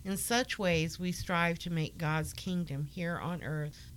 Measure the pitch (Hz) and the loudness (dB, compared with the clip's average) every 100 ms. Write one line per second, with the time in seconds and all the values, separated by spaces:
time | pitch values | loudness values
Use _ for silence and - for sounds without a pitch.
0 | 190 196 - 240 254 - 185 165 165 - | -4 -2 2 2 2 2 4 4 2 0
1 | 180 175 - 170 170 170 175 165 156 - | -2 -2 0 4 4 2 0 0 0 0
2 | 156 156 151 - 190 180 160 139 147 180 | 0 0 0 -4 -2 0 0 -2 -4 -2
3 | 170 170 147 175 - 156 151 - - | -2 -2 -2 -4 -2 -2 -4 -6 -14